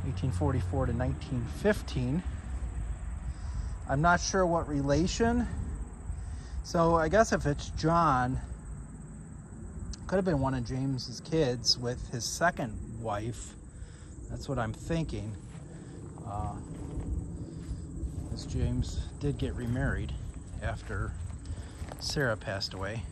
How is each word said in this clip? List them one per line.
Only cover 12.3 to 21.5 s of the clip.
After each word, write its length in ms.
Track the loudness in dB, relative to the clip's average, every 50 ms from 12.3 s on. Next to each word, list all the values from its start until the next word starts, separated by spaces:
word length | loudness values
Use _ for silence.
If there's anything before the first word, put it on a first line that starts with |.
| 0 4 4 4 4 2 -2 -2 -2 -6 -6 -6 -6 -4
wife. 540 | -2 -2 -2 0 -2 -2 -4 -6 -8 -12 -12 -14 -14 -14 -12 -12 -12 -12 -12 -14 -14 -14 -12 -12 -8 -8
That's 180 | -8 -6 -4
what 120 | -2 0 0
I'm 160 | 0 0 -2
thinking. 600 | -6 -2 0 0 0 2 0 -2 -4 -4 -6 -6 -8 -10 -12 -12 -12 -12 -12 -12 -12 -12 -12 -12 -10 -10 -10 -10 -8 -8
Uh, 300 | -4 -4 -2 -2 -2 -4 -6 -8 -8 -8 -8 -8 -6 -6 -4 -2 -2 -2 -2 -2 -6 -6 -8 -8 -8 -8 -8 -6 -6 -6 -6 -6 -8 -6 -4 -4 -4 -4 -4 -4 -4
'cause 160 | -6 -6 -4
James 640 | -2 0 2 2 4 4 2 0 0 0 -4 -4 -4 -6 -2
did 180 | 0 0 0 2
get 160 | 0 -2 0
remarried 580 | -2 0 0 2 2 2 2 2 0 0 -2 -4 -4 -6 -6 -8 -8 -10 -8 -8 -4
after 520 | -2 -2 -2 -4 -4 -4 -2 -2 -2 -2 -2 -4 -6 -6 -6 -8 -6 -6